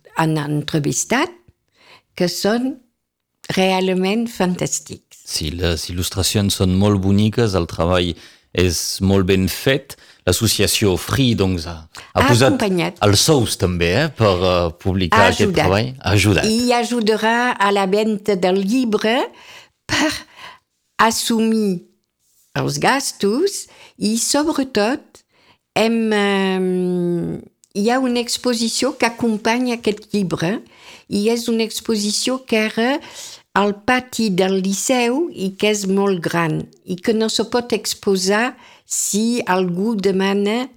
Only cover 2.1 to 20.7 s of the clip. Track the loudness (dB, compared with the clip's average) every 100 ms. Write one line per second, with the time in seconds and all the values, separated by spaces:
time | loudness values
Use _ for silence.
2.1 | -4 -2 0 0 0 -2 -6 _ _ _
3.1 | _ _ _ -6 0 2 2 0 0 0
4.1 | -2 -4 -2 -2 0 -4 -6 -10 -18 _
5.1 | -20 -10 -6 -4 -2 0 0 -4 -6 -4
6.1 | -2 0 2 0 2 2 4 4 4 2
7.1 | 4 2 2 0 0 -2 0 2 2 0
8.1 | -4 -12 -20 _ 0 2 0 -4 0 2
9.1 | 4 4 2 0 0 0 0 -4 -20 -20
10.1 | _ -2 0 0 2 0 2 2 0 -2
11.1 | 0 2 2 0 -2 -6 -14 -18 -20 -4
12.1 | 0 4 4 4 2 0 0 -2 0 2
13.1 | 4 4 2 2 0 -2 0 0 2 0
14.1 | 2 2 4 2 2 0 -4 -2 0 2
15.1 | 4 4 2 2 2 2 2 0 -6 0
16.1 | 2 4 2 2 0 2 0 0 -2 0
17.1 | 0 0 0 0 0 0 0 0 0 0
18.1 | -2 -2 0 0 0 0 0 0 0 0
19.1 | 0 -2 -10 -20 -20 -20 _ -6 -2 -2
20.1 | -4 -14 -20 -20 -20 _